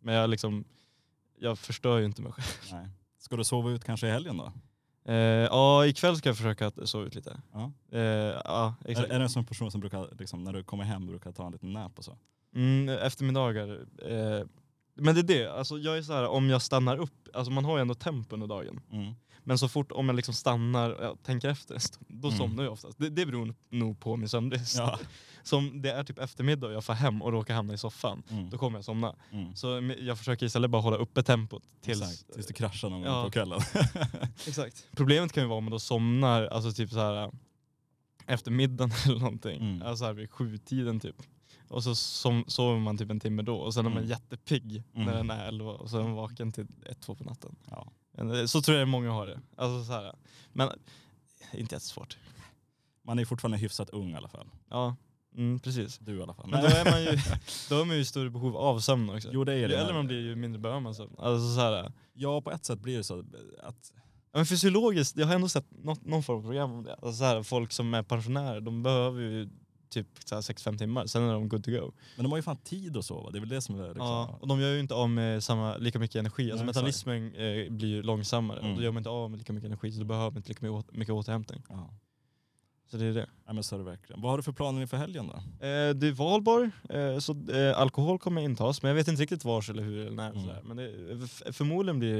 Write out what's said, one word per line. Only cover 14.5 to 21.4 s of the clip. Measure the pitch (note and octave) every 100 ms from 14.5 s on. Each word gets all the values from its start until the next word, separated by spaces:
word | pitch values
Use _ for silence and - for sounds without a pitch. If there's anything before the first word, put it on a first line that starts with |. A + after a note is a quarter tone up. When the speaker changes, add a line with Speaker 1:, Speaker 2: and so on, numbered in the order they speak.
| _ _ _ _
Speaker 1:
men | - D3+
det | E3
är |
det, | F3 C#3+ G2
alltså | F#2+ C3 D3+
jag | D#3 D#3+
är |
så | D3+
här, | C#3 B2
om | C3+ C3+
jag | B2+
stannar | - C3+ B2+ C#3
upp, | D#3 - -
alltså | B2+ B2
man | C3+
har | D3 D3+
ju |
ändå | B2
tempo | A#2+ F3 C3+ A2
under | G#2+ G#2+
dagen. | G2 A#1+ - -
Speaker 2:
Mm. | G#2+ G2+ A#2 _ -
Speaker 1:
Men | C3 B2+
så | B2+
fort, | D3 C#3
om | C3 C3
jag | B2
liksom | B2
stannar | A2 C3 A#2+ A#2 B2 A#2
och | -
jag | A2+ -
tänker | - B2